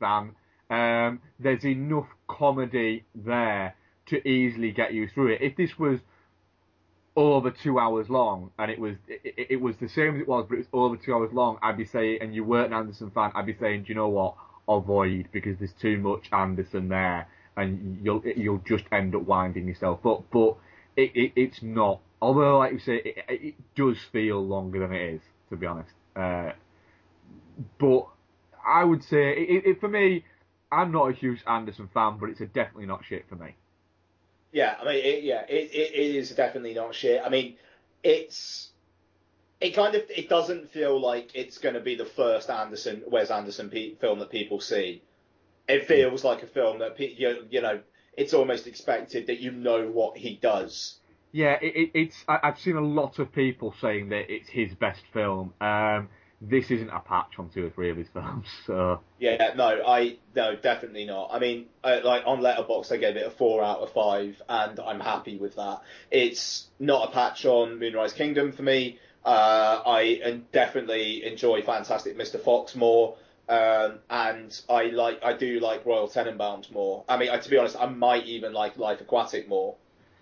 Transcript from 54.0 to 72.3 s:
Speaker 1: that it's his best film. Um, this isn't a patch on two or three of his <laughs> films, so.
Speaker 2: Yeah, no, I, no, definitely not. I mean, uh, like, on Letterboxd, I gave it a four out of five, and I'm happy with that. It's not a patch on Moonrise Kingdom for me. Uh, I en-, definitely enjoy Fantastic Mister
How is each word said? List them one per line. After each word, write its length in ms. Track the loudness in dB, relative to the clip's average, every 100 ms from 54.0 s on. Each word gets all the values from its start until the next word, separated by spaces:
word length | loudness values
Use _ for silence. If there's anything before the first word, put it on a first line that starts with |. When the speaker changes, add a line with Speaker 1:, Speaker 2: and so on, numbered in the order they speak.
| -4
Speaker 1:
that 260 | -6 -4
it's 140 | -10 -6
his 260 | -4 -4
best 280 | -2 -4 -4 -8
film. 420 | -4 -2 -2 -8 -4
Um, 480 | -2 0 0 0 -4 -14 _ _
this 280 | 0 0 2
isn't 180 | -2 -4
a 120 | -10
patch 380 | -2 -2 -2 -8
on 120 | -10
two 160 | -8 -8
or 20 |
three 220 | -4 -4
of 80 | -4
his 100 | -8
<laughs> 60 |
films, 320 | -10 -10 -10 -12 -12 -6
so. 340 | -2 0 -2 -6 -4
Speaker 2:
Yeah, 340 | 0 2 2 4
no, 200 | 2 4 4
I, 300 | 4 2 -2 _
no, 220 | -2 -2 0
definitely 480 | 0 -2 -4 -10
not. 240 | -8 -8 -6
I 80 | -2
mean, 280 | -2 -2 -8 _
uh, 160 | 0 2
like, 200 | 4 2
on 160 | 2 2
Letterboxd, 500 | 2 2 0 -4 -2
I 60 | 0
gave 200 | 0 0
it 100 | -4
a 40 |
four 320 | 0 2 4
out 180 | 0 -2
of 120 | -2
five, 480 | 0 2 0 -2 -10 -4
and 320 | -2 -2 -4
I'm 200 | -8 -6
happy 360 | -4 -6 -6 -8
with 200 | -8 -8
that. 260 | -8 -10 -12 -20 0
It's 560 | 2 2 0 -8 -10 -12 -4
not 320 | 2 2 2
a 20 |
patch 320 | 0 0 2
on 340 | 4 4 4 -2
Moonrise 360 | -4 -2 -2
Kingdom 380 | -2 -2 0 0
for 100 | 0
me. 360 | 2 2 0 -8 -20 _
Uh, 600 | 2 6 6 6 4 4
I 340 | 4 4 4 2
en-, 220 | -2 -4 0
definitely 760 | 2 2 0 -2 -2 -2 -4 -8
enjoy 340 | 0 2 2
Fantastic 560 | 0 -2 -2 -4 -4 -8
Mister 220 | -8